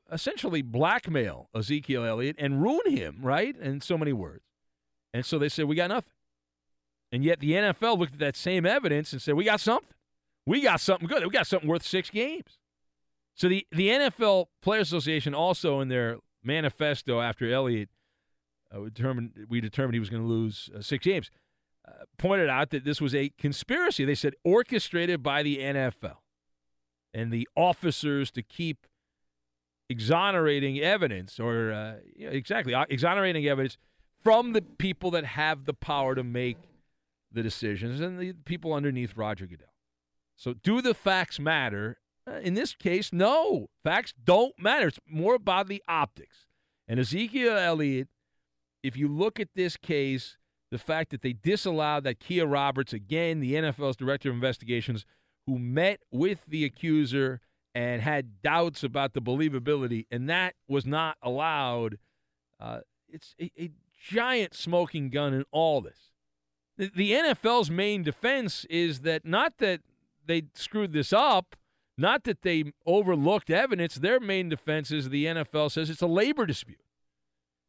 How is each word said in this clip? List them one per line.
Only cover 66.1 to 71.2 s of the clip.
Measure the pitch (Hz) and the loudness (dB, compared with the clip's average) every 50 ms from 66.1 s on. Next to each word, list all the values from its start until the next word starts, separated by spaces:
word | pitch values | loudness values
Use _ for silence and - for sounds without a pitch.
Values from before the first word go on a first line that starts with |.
| _ _ _ _ _ _ _ _ _ _ _ _ _ | _ _ _ _ _ _ _ _ _ _ _ _ _
The, | - 190 196 - | -6 -6 -6 -2
the | 175 202 202 214 | 0 0 2 4
N | 285 330 | 4 4
F | 302 247 - - | 2 0 2 2
L's | 226 240 247 202 147 | 2 4 4 2 2
main | 165 180 196 208 208 196 170 | 0 0 0 0 0 -2 -2
defense | 151 135 - - 240 269 269 240 180 - - - | -4 -4 -2 0 0 0 0 -2 -4 -6 -8 -10
is | - 160 170 175 165 147 127 | -4 -2 -2 0 0 -2 -4
that | 135 160 160 160 - | -2 -2 -2 -2 -2
not | 160 170 214 294 330 - - | -2 0 2 0 0 0 0
that | 247 196 180 156 _ _ _ _ _ _ _ _ _ | 0 0 0 -2 _ _ _ _ _ _ _ _ _
they | 151 170 165 156 143 _ | -2 -2 -2 -2 -4 _
screwed | - - - - 214 208 180 151 | -14 -12 -6 -2 -2 -2 0 0
this | 151 139 - 190 | -2 0 4 4
up, | 214 | 6